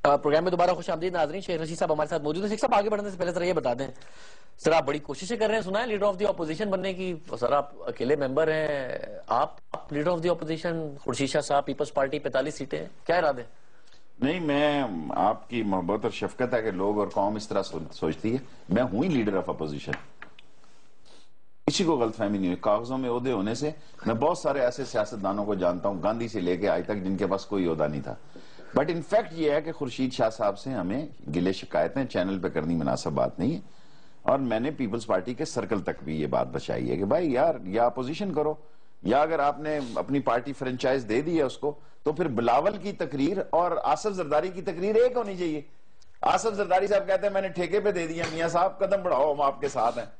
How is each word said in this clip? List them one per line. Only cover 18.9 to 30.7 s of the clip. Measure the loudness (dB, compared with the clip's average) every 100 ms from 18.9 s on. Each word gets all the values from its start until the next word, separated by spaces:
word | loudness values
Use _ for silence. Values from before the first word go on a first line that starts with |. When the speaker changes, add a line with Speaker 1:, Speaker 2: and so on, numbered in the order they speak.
| 2 2
Speaker 2:
ही | 2 2
leader | 0
of | -2 -4
opposition, | -4 -4 -6 -8 -10 -14 -16 -14 -16 -14 -14 -14 -14 -14 -14 -14 -14 -14 -14 -4 -2
किसी | 2 2
को | 4
गलतफहमी | 2 0 -2 0
नहीं | 0
हुई। | 0
कागजों | 2 2 0 -4
में | -2
ओहदे | -2 0
होने | 0 0 -2
से, | -4 -6 -12 -6 -2
मैं | 2
बहुत | 2 2
सारे | 0 2
ऐसे | 2 0 -2
सियासतदानों | 0 0 -2 -2 0 0
को | 2
जानता | 2 2 -2
हूं, | 0
गांधी | 0 0 -2
से | -2
लेके | 0 2 2
आज | 0 0
तक, | -2
जिनके | -2 0 0
पास | 0
कोई | 0 0 0
ओहदा | 2 0
नहीं | 0
था। | -6 -10 -12 -16 -16 -16 -2 0
But | 0
in | -2
fact | 2 2 2
ये | 0 2
है | 2
कि | -2
खुर्शीद | -6 -6 -2 -2
शाह | 2 0
साहब | 2 0 0
से |
हमें | -6